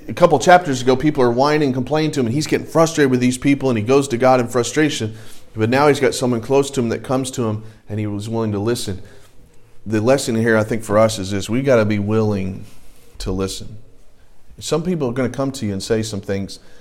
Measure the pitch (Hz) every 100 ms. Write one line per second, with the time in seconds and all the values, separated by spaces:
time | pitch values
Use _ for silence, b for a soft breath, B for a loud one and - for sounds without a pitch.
0 | - - 175 139 - 180 165 127 120 131
1 | 151 143 123 120 143 151 143 127 127 151
2 | 156 147 113 135 151 147 - 160 165 160
3 | 139 127 127 127 147 139 135 113 107 139
4 | 135 117 127 127 113 123 117 - 156 -
5 | 110 113 B B B 110 110 131 147 131
6 | 127 - 123 120 113 135 139 - 117 -
7 | - 131 127 - 117 107 110 B - 107
8 | 107 101 107 113 113 101 107 120 - 90
9 | b b b b b b b b 101 107
10 | 110 135 - 113 117 110 107 117 - 104
11 | 113 107 95 101 95 117 139 120 107 104
12 | 101 110 107 101 95 95 - b b b
13 | b b 107 92 95 - 110 110 - -
14 | - - - - - - - 156 170 175
15 | 131 123 120 - 135 131 107 98 - 113
16 | 110 98 - 98 95 - b b